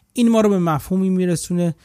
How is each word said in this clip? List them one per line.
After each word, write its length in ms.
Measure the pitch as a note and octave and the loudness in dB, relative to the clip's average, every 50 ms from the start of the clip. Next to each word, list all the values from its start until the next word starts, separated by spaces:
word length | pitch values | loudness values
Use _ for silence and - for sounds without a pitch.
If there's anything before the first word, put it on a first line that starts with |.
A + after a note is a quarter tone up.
| _ _ | _ _
این 160 | - B3 A#3+ A3+ | -2 0 2 2
ما 120 | A3+ A3 | 4 4
رو 80 | G#3+ G#3 | 2 2
به 100 | G3+ F#3 | 2 2
مفهومی 520 | F3 E3+ D#3 C#3 - - F#3+ F#3+ F#3+ F#3+ | 0 0 -2 -2 -4 -4 -2 -2 0 0
میرسونه 640 | F#3 F#3 F3+ F3+ E3+ D#3+ - - F3 F3 F3 E3+ D#3+ _ | 0 0 0 0 -2 -2 -4 -4 -4 -2 -2 -2 -4 _